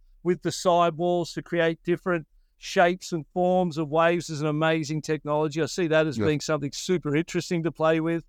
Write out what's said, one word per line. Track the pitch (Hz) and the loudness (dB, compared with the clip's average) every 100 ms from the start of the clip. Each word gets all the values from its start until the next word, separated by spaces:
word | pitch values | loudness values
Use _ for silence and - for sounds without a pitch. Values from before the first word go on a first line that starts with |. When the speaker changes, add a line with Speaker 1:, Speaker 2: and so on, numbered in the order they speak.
| _ _ | _ _
Speaker 1:
with | 170 180 | -2 -2
the | 170 | -2
sidewalls | - 185 175 170 156 175 175 160 | -2 2 4 2 0 0 0 -2
to | 160 | -8
create | - 170 165 165 | -4 0 0 0
different | 175 170 185 170 - _ _ _ | -2 -2 0 -2 -4 _ _ _
shapes | - 190 175 180 - | -2 4 4 2 -6
and | 165 - | -8 -6
forms | 185 180 185 180 151 | -2 2 2 2 -2
of | 147 | -2
waves | 160 165 175 - | 2 4 2 -2
is | 147 | -4
an | 151 | -2
amazing | 151 160 165 143 156 | 0 0 0 -2 -4
technology. | 156 156 147 151 156 156 | -4 -4 -2 -2 -2 -2
I | 143 | -4
see | - 165 | -2 2
that | 156 160 | 2 2
as | 117 | 0
Speaker 2:
Yeah. | 160 | 0
Speaker 1:
being | 147 | 0
something | - 151 143 | -2 -4 -4
super | - - 175 147 147 | -6 -2 -2 0 -2
interesting | 170 180 - 175 | 0 -4 -2 -2
to | 160 | -2
play | 147 160 165 | 0 2 2
with. | 165 165 | 0 -4